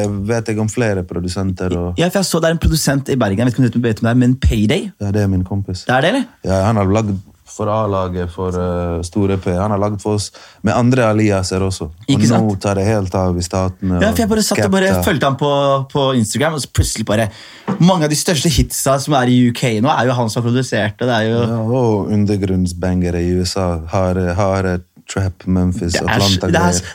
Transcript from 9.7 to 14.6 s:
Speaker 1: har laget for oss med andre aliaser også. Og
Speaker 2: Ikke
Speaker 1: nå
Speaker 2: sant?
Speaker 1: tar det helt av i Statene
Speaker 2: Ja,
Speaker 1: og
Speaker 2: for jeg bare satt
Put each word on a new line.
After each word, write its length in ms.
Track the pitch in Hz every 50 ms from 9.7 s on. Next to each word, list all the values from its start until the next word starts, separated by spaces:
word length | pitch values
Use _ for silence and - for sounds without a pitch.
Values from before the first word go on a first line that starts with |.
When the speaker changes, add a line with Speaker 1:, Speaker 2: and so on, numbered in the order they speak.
| 107
Speaker 1:
har 60 | 98
laget 220 | 101 104 107 98 -
for 120 | 107 104
oss 160 | 104 101 - - - - - - - -
med 120 | 107 -
andre 340 | 123 123 120 131 127 117 110
aliaser 500 | 107 107 110 107 101 95 92 90 95 92
også. 280 | 98 95 92 - 87 78
Og 40 | 80 - -
Speaker 2:
Ikke 220 | - 135 101 107 113
Speaker 1:
nå 0 |
Speaker 2:
sant? 320 | 117 113 113 107 101 95 -
Speaker 1:
tar 120 | 104 101
det 80 | 98 95
helt 280 | 107 113 104 98 92 101
av 220 | 101 92 92 90
i 40 | 87 85
Statene 580 | - - 95 92 92 90 - - 95 90 87
Speaker 2:
Ja, 100 | 131 214
Speaker 1:
og 40 | 220
Speaker 2:
for 80 | - 233
jeg 60 | 196
bare 140 | 226 220 208
satt 220 | - 202 -